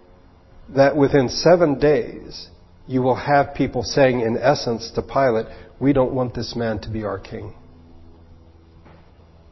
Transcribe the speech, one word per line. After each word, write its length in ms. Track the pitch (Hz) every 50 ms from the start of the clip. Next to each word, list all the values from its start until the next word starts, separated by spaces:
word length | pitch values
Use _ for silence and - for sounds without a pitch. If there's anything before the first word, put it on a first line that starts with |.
| _ _ - _ _ - _ - _ _ - - - -
That 260 | - 131 139 139 139
within 320 | 156 139 131 135 143 131 117
seven 500 | - - - 160 175 180 175 156 139 127
days, 680 | 139 147 151 127 110 - - - - - - - - - - - - - _ - -
you 160 | - 127 127 127
will 140 | 131 123
have 380 | 110 - - 147 143 139 139 -
people 280 | - 139 120 - 127 110
saying, 380 | - - 147 139 131 127 123
in 180 | 117 113 117 117
essence, 520 | 113 127 135 127 - 131 117 110 - - -
to 100 | - 107
Pilate, 440 | - - 135 139 131 113 110 113 - - - - - - -
"We 140 | 127 139 143
don't 200 | 131 127 123 135
want 200 | 131 127 120 -
this 240 | 127 113 - -
man 220 | 120 117 113 110 101
to 80 | - 113
be 160 | 110 113 107
our 140 | 101 98 98
king. 340 | - - 117 110 101 98 - - - - - - - - - - - - - - - - - - - - - - _ _ - - - - 82 - - - _ _ - _ _ - - -